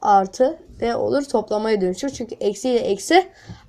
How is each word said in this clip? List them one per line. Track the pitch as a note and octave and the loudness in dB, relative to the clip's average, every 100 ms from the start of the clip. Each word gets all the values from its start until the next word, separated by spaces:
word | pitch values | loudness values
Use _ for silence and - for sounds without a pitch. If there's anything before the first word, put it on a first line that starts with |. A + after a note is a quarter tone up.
artı | - G3+ G3 - C4 E4 - - | 2 4 2 0 0 0 -12 -8
B | A#3 A#3 | -4 -2
olur. | G#3 B3+ | -2 -2
Toplamaya | C#4 A#3 G#3+ G#3+ A3 G#3+ | 0 -4 -2 -4 0 0
dönüşür. | F#3 F#3 C#4 | 0 -2 -6
Çünkü | - A3+ | -8 -12
eksi | - G3+ G3+ B3+ | -4 -4 -2 0
ile | A#3+ | 0
eksi | - G3 - E4+ F#4+ - - - | 0 -4 2 4 4 -4 -20 -20